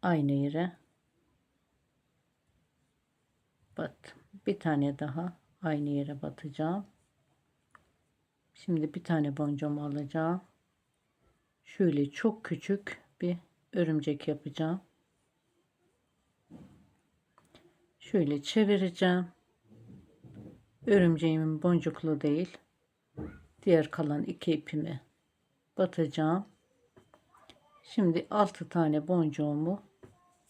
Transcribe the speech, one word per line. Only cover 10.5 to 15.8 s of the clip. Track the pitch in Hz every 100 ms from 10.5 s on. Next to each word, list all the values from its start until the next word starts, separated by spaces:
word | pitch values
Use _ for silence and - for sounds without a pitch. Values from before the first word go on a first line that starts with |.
| _ _ _ _ _ _ _ _ _ _ _
Şöyle | - - 185 143 143
çok | - 226 214
küçük | - 170 - 202 202 - _ _
bir | 180 175 - _ _
örümcek | 196 170 156 147 143 -
yapacağım. | 151 - 135 160 180 - _ _ _ _ _ _ _ _ _